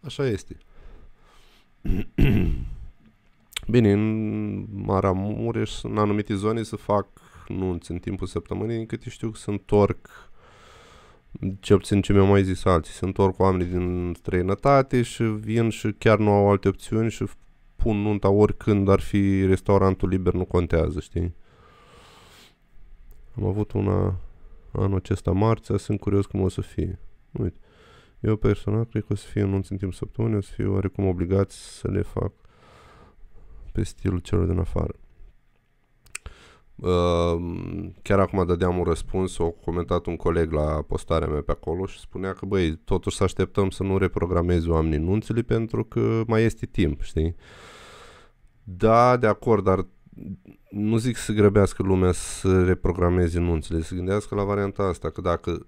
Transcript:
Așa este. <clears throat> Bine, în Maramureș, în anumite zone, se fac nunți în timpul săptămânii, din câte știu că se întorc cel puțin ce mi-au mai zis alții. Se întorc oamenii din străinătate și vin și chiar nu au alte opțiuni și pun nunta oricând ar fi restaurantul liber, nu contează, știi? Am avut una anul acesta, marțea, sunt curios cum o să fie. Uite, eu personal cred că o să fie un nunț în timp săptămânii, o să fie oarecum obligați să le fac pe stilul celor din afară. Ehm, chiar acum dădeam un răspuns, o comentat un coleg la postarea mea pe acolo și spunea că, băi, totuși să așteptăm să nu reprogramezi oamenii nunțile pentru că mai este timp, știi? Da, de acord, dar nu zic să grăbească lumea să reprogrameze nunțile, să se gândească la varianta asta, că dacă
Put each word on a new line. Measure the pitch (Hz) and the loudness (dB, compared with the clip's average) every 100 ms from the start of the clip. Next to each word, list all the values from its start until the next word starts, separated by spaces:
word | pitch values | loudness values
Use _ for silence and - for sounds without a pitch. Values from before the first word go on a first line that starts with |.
Așa | 151 - 135 | -14 -4 -2
este. | 101 - - - - - - - - _ - - _ _ _ | -2 -6 -20 -20 -20 -20 -20 -20 -20 _ -20 -20 _ _ _
<clears throat> | - 92 - - 131 101 92 - - - - - - _ _ _ _ - - | -2 0 0 2 4 4 2 -2 -6 -10 -14 -18 -20 _ _ _ _ -6 2
Bine, | 117 110 | 4 6
în | 101 107 110 107 107 104 101 98 | 4 2 0 -2 -4 -6 -6 -8
Maramureș, | 98 101 98 98 92 101 107 113 113 110 - | -8 -2 2 2 0 -2 -4 -4 -2 -4 -6
în | 117 107 | -6 0
anumite | 107 104 104 101 | 0 0 -2 -2
zone, | 104 117 | -2 -2
se | 107 104 | -6 -10
fac | - 104 98 - - - - | 0 0 0 -12 -20 -20 -10
nunți | 98 92 87 - | -4 -4 -4 -6
în | 87 | -8
timpul | 90 95 92 | -6 -6 -6
săptămânii, | - - 92 104 117 | -8 -6 -6 -4 -6
din | 113 | -6
câte | 113 - | -10 -12
știu | - 113 | -10 -10
că | 107 | -10
se | - | -8
întorc | 101 - 104 101 - - - - - - - - - - - - - _ - 98 95 | -8 2 4 4 2 -10 -20 -20 -20 -20 -20 -20 -20 -20 -20 -20 -20 _ -10 -8 -8
cel | - 101 | 2 2
puțin | - 104 | 4 0
ce | 95 | 4
mi-au | 101 98 | 4 6
mai | 101 | 4
zis | 95 90 - | 2 0 2
alții. | 87 78 | 2 0
Se | - 92 | -8 -6
întorc | 92 98 92 | 0 0 2
oamenii | 95 92 87 | 0 2 -2
din | 90 90 90 87 85 | -2 -2 -2 -4 -6
străinătate | - 90 90 98 139 139 135 127 | -2 -2 0 0 4 4 4 0
și | 120 - | -2 -2
vin | 113 107 107 113 113 | -4 -4 -4 0 0
și | - 113 104 | 0 -6 0
chiar | 113 107 | 4 4
nu | 107 | 6
au | 101 101 | 4 6
alte | 101 98 | 4 2
opțiuni | 95 - 110 113 | -2 -4 -2 -2
și | - 104 - - _ _ _ | -4 -8 -10 -20 _ _ _
pun | 120 104 | 0 2
nunta | 104 101 - | 0 0 2
oricând | 101 107 - - 104 98 | 4 4 2 0 2 4
ar | 98 | 2
fi | - 104 98 98 95 | 2 0 2 2 2
restaurantul | 92 - 98 95 95 95 | 2 4 4 4 2 0
liber, | 92 90 | 0 0
nu | 90 90 | -2 0
contează, | 90 87 85 80 85 | 0 2 2 0 -4
știi? | - - 87 - - _ - - - - - - - - - _ _ - - - - - - - | -6 -4 -4 -6 -20 _ -20 -20 -20 -20 -20 -20 -20 -20 -20 _ _ -20 -20 -20 -20 -20 -16 -6
Am | 101 | -4
avut | 98 104 | -2 -2
una | 101 98 95 95 92 - - - - - | -2 0 2 0 -2 -8 -16 -20 -20 -12
anul | - 98 95 | -4 0 -2
acesta, | - 98 - | -2 -4 0
marțea, | 92 107 113 - 101 | 2 2 0 -2 -4
sunt | - 104 | -2 -4
curios | - 101 98 | 0 0 0
cum | 101 | -2
o | 92 | -2
să | - | -2
fie. | - - 87 90 - - _ | -8 -6 -6 -6 -14 -20 _
Uite, | - 98 - - - - - _ - | -8 -8 -8 -20 -20 -20 -20 _ -8
eu | 110 107 | -2 0
personal | - 101 - 107 117 | 2 0 0 -2 -2
cred | 123 104 | -6 -4
că | |
o | 104 | -6
să | - | -4
fie | - | -2
un | 101 | 0
nunț | 98 95 | -2 -4
în | 95 | -6
timp | 98 | -8
săptămânii, | 87 - - 113 107 | -8 -12 -4 -2 -2
o | |
să | 98 | -4
fie | - 104 | -6 -2
oarecum | 98 95 - 98 | -2 -2 -2 -2
obligați | 90 87 95 98 - - - | 0 0 0 0 -6 -20 -10
să | - | -6
le | 95 | -4
fac | - - 120 _ - _ - - - - - _ - - - - - | -4 -4 -6 _ -20 _ -20 -20 -20 -20 -20 _ -20 -20 -20 -20 -8
pe | - | -4
stilul | 95 - 98 92 | -4 -4 -4 -4
celor | - 95 90 | -2 -2 0
din | 87 | -2
afară. | 87 87 80 - - _ - _ _ _ _ _ _ _ _ - - - - - _ - | -2 -4 -4 -8 -18 _ -20 _ _ _ _ _ _ _ _ -20 -18 -20 -20 -20 _ -8
Ehm, | - 90 87 87 87 85 87 87 87 85 90 90 | 0 2 4 2 2 0 -4 -8 -8 -8 -10 -12
chiar | - 98 | 0 2
acum | 92 98 87 | 2 2 0
dădeam | 87 90 90 | 2 2 2
un | |
răspuns, | 87 82 - 95 92 - | 0 0 -2 -2 -2 -2
o | 85 | -4
comentat | 82 - 85 82 87 - | -4 -6 -4 -2 -2 -2
un | 82 | -4
coleg | - 82 80 | 0 0 0
la | 78 76 78 71 | 0 -2 -2 -4
postarea | - - 80 78 | -6 -2 -2 0
mea | 76 | -4
pe | 71 | -4
acolo | 76 - 85 95 | -6 -4 -4 -6
și | - | -10
spunea | - - 95 | -14 -8 -8
că, | 92 98 | -6 -2
băi, | 101 85 80 | 0 0 -2
totuși | - 95 - - | -2 -2 -2 0
să | |
așteptăm | 95 - 92 - 95 | 0 0 -2 0 -2
să | - | 0
nu | 95 95 | -2 2
reprogramezi | 92 - 87 87 87 87 82 | 0 0 -2 0 2 0 2
oamenii | 82 80 76 80 | 2 2 0 0
nunțile | 101 - 113 | -2 -2 -4
pentru | 113 113 113 113 | 0 -2 -2 -6
că | 110 - 113 113 110 | -4 -2 0 0 0
mai | 110 | 2
este | 113 - - | 2 0 -8
timp, | - 85 71 | 0 0 0
știi? | - - 80 85 - - - - - - - - - _ _ _ | -4 -2 -2 -4 -16 -20 -20 -20 -20 -20 -20 -20 -20 _ _ _
Da, | - 92 110 113 123 127 | -18 0 4 6 6 6
de | 120 | 2
acord, | 101 - 107 | 0 2 2
dar | 95 95 92 _ - - - 190 - - _ | 4 2 0 _ -20 -18 -14 -16 -16 -20 _
nu | 101 107 113 | -4 0 0
zic | 120 113 | 0 -6
să | - | -4
grăbească | 107 104 104 98 - | 4 6 6 2 2
lumea | 92 95 92 | 0 4 4
să | 87 - - 95 92 | 2 -4 -6 2 4
reprogrameze | 90 90 90 87 87 90 87 85 | 4 2 0 0 2 2 2 2
nunțile, | 87 82 76 82 | 0 0 -2 -4
să | 80 | -4
se | 90 | -6
gândească | 92 101 - 101 | -2 -4 -4 -4
la | |
varianta | 101 101 98 95 | -2 0 -2 -2
asta, | 98 90 82 | -2 -2 -6
că | - | -6
dacă | 90 85 - 85 | -2 -2 -2 -6